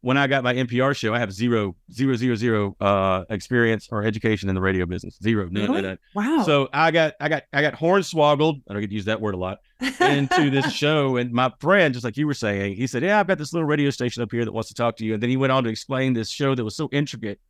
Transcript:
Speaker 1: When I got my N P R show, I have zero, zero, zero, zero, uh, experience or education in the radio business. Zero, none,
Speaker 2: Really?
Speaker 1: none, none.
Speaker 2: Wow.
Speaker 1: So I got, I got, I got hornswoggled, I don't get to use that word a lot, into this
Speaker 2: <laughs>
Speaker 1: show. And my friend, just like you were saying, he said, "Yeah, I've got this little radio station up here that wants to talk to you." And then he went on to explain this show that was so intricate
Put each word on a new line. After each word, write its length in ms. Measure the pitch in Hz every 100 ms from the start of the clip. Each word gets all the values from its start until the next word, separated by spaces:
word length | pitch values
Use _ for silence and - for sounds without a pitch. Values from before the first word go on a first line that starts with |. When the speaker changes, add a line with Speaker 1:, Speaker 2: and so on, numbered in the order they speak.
Speaker 1:
When 140 | 123 135
I 80 | 139
got 180 | 135
my 120 | 123 123
N 100 | 123
P 140 | 120
R 160 | 135 143
show, 180 | 113
I 60 | 117
have 120 | 110
zero, 440 | 95 120 113 101 87 _
zero, 220 | 117 135 123
zero, 180 | 127
zero, 420 | 113 120 110 101 -
uh, 440 | 98 101 95 92 90
experience 580 | 104 - 123 117 110 -
or 120 | 110
education 460 | 107 107 113 104 98
in 60 | 92
the 60 |
radio 260 | 95 95 87
business. 320 | 90 87 -
Zero, 260 | 104 110 90
none, 180 | 98 104
Speaker 2:
Really? 120 | 285
Speaker 1:
none, 160 | 196 190 _ 202
none. 220 | 220 320
Speaker 2:
Wow. 40 |
Speaker 1:
So 260 | 180 143 131
I 160 | 139 165
got, 240 | 160 156 -
I 100 | 151
got, 140 | 151 -
I 80 | 139
got 140 | 147 -
hornswoggled, 880 | 165 196 175 165 147 143 156 143 -
I 60 |
don't 80 | 101
get 80 | 104
to 60 | 107
use 100 | 98
that 160 | 110
word 140 | 107 92
a 20 |
lot, 220 | 92 101 _ _ 262 262
into 500 | 359 143 139 180 147
this 220 | 135 127
Speaker 2:
<laughs> 20 |
Speaker 1:
show. 440 | - 147 156 139 127
And 140 | 123
my 220 | 120 127 -
friend, 340 | 147 196 160
just 100 | 123
like 140 | 120 110
you 80 | 151
were 80 |
saying, 440 | 139 110 101 98 95
he 100 | 123
said, 160 | 123
"Yeah, 160 | 170 208
I've 80 | 180
got 100 | 180
this 160 | 151
little 140 | 170 156
radio 240 | 151 143
station 320 | - 123 117
up 80 | 117
here 120 | 117
that 80 | 113
wants 180 | 104 110
to 40 |
talk 240 | - 120 113
to 80 | 110
you." 80 |
And 80 | 110
then 80 | 120
he 80 | 131
went 140 | 135
on 120 | 131 117
to 40 |
explain 440 | 110 - 131 131
this 180 | 120 110
show 240 | - 139 131
that 80 |
was 120 | 107 -
so 140 | 147
intricate 480 | 143 147 120 104 101 _